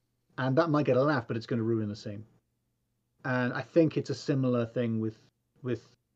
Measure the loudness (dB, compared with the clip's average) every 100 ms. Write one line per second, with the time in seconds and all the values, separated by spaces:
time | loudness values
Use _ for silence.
0 | _ _ _ -4 0 2 2 2 2 2
1 | 2 0 -2 -8 -4 -4 0 -2 -2 -8
2 | -10 -12 -16 _ _ _ _ _ _ _
3 | _ _ -4 -2 0 -4 0 4 4 2
4 | -4 -6 -2 0 2 0 0 -2 -2 -2
5 | -4 -6 _ _ _ _ -6 -6 -8 _
6 | _